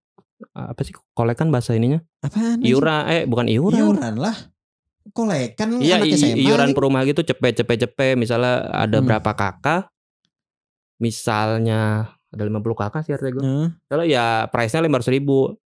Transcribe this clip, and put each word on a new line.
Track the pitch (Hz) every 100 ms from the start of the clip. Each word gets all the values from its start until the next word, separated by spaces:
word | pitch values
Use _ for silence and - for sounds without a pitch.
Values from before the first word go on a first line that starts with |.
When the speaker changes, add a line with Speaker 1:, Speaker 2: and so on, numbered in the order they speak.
| _ _ _ _ -
Speaker 1:
apa | - 117 120
sih, | - - _
kolekan | - 117 117 160
bahasa | 127 -
ininya? | 113 120 156 - _
Speaker 2:
Apaan, | - 208 226 233
anjing? | 240
Speaker 1:
Iuran, | 131 151 151 -
eh, | 165
bukan | - 117 117
iuran. | 110 180 220
Speaker 2:
Iuran | 214 196 120 110
lah. | 190 226 - _ _ _ _ _ 214
Kolekan | - 226 160 123 - 220 247
Speaker 1:
Iya, | 156 180
Speaker 2:
anak | 156
Speaker 1:
i-, |
Speaker 2:
S | 147
M | 147
A, | 117
Speaker 1:
iuran | 135 143
Speaker 2:
anjing. | 139 139
Speaker 1:
per |
rumah | 139 135
gitu, | 135 143
cepet, | 156 127 123 113
cepet, | 117 117
cepet. | 120 - 131
Misalnya | 127 117 120 123 123 -
ada | 98 107 110
Speaker 2:
Hmm. | 127
Speaker 1:
berapa | 107 107
kakak, | 104 101 - 135 170 190 _ _ _ _ _ _ _ _ _ _ -
misalnya | 117 110 - 107 110 113 113 110 107 107 110 - _
ada | 107
lima | 104 107
puluh | 110 113
kakak | 104 156
sih, | 156
R | 139
T | 135
gue. | 127
Speaker 2:
Heeh. | 135 139 165
Speaker 1:
Misalnya | 165 _ 147 170
ya | 127 117 113 113
price-nya | 117 113 160
lima | 160 131
ratus | 120
ribu. | 131 139 135 131 -